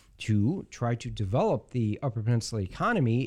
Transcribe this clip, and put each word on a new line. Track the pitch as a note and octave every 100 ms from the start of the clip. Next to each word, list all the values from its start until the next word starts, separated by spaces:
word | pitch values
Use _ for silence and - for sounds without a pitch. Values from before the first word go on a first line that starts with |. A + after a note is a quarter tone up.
| _ -
to | - G#2 G#2 F#3+ -
try | - A#2+ A#2+
to | B2
develop | A2 F#2+ B2 G#3+ C3 -
the | B2 G#2+ G#2
Upper | C#3+ A2+
Peninsula | A2 A#2+ - A2+
economy | F#2 - F#3+ A3+ B2 A#2